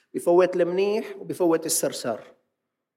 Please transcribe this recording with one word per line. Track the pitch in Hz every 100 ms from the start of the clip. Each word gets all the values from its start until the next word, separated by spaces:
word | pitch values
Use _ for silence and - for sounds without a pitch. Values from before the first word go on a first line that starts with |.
| _
بفوت | 131 175 175 175 175
المنيح | 170 180 202 214 - -
وبفوت | 170 143 175 165 165
السرسار، | - 143 - 131 104 - _ _ _ _ _ _